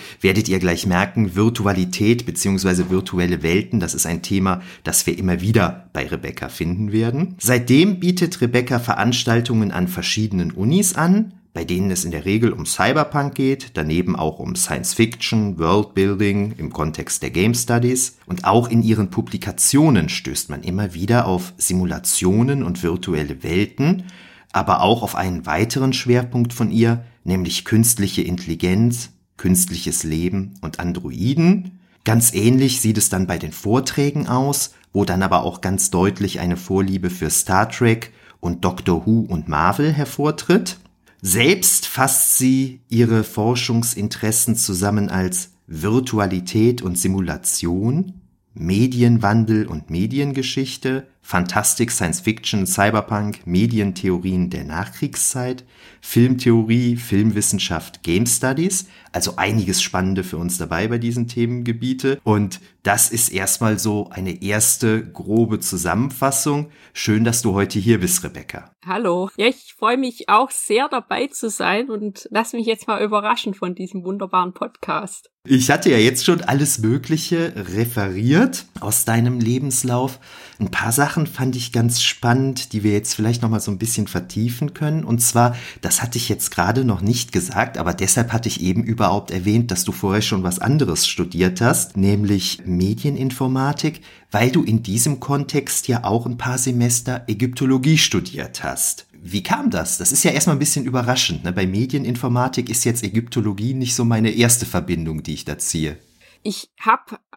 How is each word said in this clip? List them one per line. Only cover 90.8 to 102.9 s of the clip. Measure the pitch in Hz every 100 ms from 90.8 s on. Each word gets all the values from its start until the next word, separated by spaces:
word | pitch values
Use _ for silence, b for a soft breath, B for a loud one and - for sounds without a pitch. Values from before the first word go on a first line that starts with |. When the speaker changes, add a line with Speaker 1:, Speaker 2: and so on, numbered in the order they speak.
| 101 76 -
Speaker 1:
studiert | - 85 85 92 92
hast, | 120 - - 101
nämlich | 98 101 101 101 - -
Medieninformatik, | 92 90 95 110 147 139 131 127 127 131 139 151 156 - B B B
weil | 104 127
du | 156
in | - 110
diesem | - 113 151 139
Kontext | - 139 139 147 - - -
ja | 117
auch | 98 117 123
ein | 120
paar | 123 123
Semester | 131 120 120 120 - 123 120
Ägyptologie | 101 131 123 131 131 143 160
studiert | - 95 - 143 69 -
hast. | 69 65 - - - -
Wie | 87 101
kam | - 294 269
das? | 165 165 -
Das | 180
ist | -
ja | 165
erstmal | 143 175 135
ein |
bisschen | 147 143 127
überraschend, | 127 117 127 - 80
ne? | 90
Bei | 92 92
Medieninformatik | 101 127 143 123 120 127 123 127 127 123
ist | 110
jetzt | 120